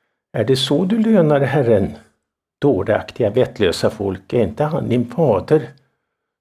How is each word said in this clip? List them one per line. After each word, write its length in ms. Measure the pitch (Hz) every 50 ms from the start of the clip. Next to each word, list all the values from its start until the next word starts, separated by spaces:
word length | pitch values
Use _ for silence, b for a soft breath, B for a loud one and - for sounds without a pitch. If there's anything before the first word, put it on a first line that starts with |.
| b b b b b _ -
"Är 100 | - -
det 120 | 135 135
så 300 | 131 - - 147 151 190
du 140 | 185 226 226
lönar 400 | 214 226 220 190 160 151 151 139
Herren, 560 | 139 127 135 156 127 120 110 98 95 87 - - - _ _ _ _ _ _ _ _ _ _ _
dåraktiga, 680 | - 143 117 90 95 110 104 110 - - - - 120 101
vettlösa 600 | 107 123 123 - - - 101 85 80 - - 101
folk? 440 | - - 101 98 92 92 - - -
Är 100 | 123 110
inte 200 | 90 - - 147
han 260 | 151 160 - 117 113
din 160 | 113 123 120
fader 640 | 120 - - 165 135 101 90 90 - 156 156 131 - - _ _ _ _ _ _ _ _ _ _ _ _ _